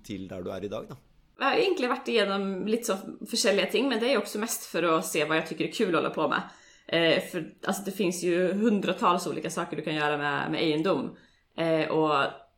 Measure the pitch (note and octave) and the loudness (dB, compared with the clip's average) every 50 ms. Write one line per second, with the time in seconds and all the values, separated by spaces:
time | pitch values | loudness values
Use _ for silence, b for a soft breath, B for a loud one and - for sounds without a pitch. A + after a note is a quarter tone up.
0 | - - G#2 F#2 F#2+ E2+ F#2+ F#2 F#2 G2 G2 F#2 G2 G2+ G2 A2+ G#3+ G#3+ D3 - | -12 -10 -10 -8 -8 -10 -10 -8 -8 -6 -6 -6 -6 -6 -8 -8 -10 -12 -16 -20
1 | _ _ _ _ _ _ _ - B3+ C#4 B3+ - F#4 G4 F4 D4 B3+ A#3+ B3 B3 | _ _ _ _ _ _ _ -2 -2 0 2 2 2 2 2 0 0 0 -2 -2
2 | - - A#3 A3 G3+ G3 G3 G3+ G3 G3 F#3+ F#3 - G#3 A3 A3+ - - F#3+ G3 | -2 0 2 2 2 2 0 -2 -2 -2 -4 -4 -2 0 0 0 0 -2 -4 -4
3 | - - - - - - A#3+ A3 - G3+ G3 F#3+ F3 F#3 - G3+ C4 C#4 A#3+ A3 | -6 -12 -14 -14 -10 -4 -2 0 2 4 4 2 2 2 2 2 2 2 2 2
4 | A#3 C4 C#4 G#3 - - - G#3 A3 A#3+ - - - - - E3+ E3+ E3+ D#3+ D#3+ | 2 2 2 2 0 -2 -4 -4 -4 -4 -6 -6 -6 -4 -2 0 2 4 2 2
5 | D#3+ - - D#3+ D3+ D#3 D#3 D#3+ D#3+ - - - G3+ - - - A3 F#3 E3 D3+ | 2 0 0 0 0 2 2 0 0 -2 -4 -4 -4 -2 0 0 0 2 2 2
6 | - D3 D#3 - D#3 C#3 A#2+ - - B B B B B B B B B - E3 | 0 0 0 0 0 0 0 -2 -4 B B B B B B B B B 2 4
7 | E3 D#3+ C#3 F3+ F3+ - - F3 D#3+ - - _ - - G3 - - G3+ G3 - | 4 4 4 4 0 -2 -6 -6 -6 -8 -12 _ -4 -4 -4 -4 -4 -6 -2 0
8 | G3+ E3+ F3+ - E3+ F3+ E3+ F3 F3+ E3+ F#3+ G3+ A3 A#3+ G#3 G3 - - F#3 - | 0 0 0 0 0 0 2 2 2 2 2 2 2 4 4 2 2 0 0 2
9 | A#3 F3+ F3+ - - - E3+ E3 - E3+ - F3+ F3 - D#3 D#3+ D#3 E3+ D#3 D3+ | 4 2 2 2 0 -4 -4 -4 -6 -6 -4 -4 -4 -4 -6 -6 -4 -2 -2 0
10 | D3+ D3 D3 C#3+ C#3+ D3 C#3+ C#3 C#3 D3+ D#3 - E3 D#3+ D3 D#3 E3 F#3+ E3 C3 | 0 0 0 0 0 0 0 -2 -2 -2 0 0 2 2 2 2 2 2 2 0
11 | - - - B B B B B B B - - E3 E3 D#3+ D#3 D3+ - - D#3+ | 0 -6 -8 B B B B B B B -4 -2 0 2 2 2 2 2 2 2
12 | D#3 D3+ D3 C#3 C#3 - - - - _ _ | 2 4 4 2 2 0 -4 -8 -20 _ _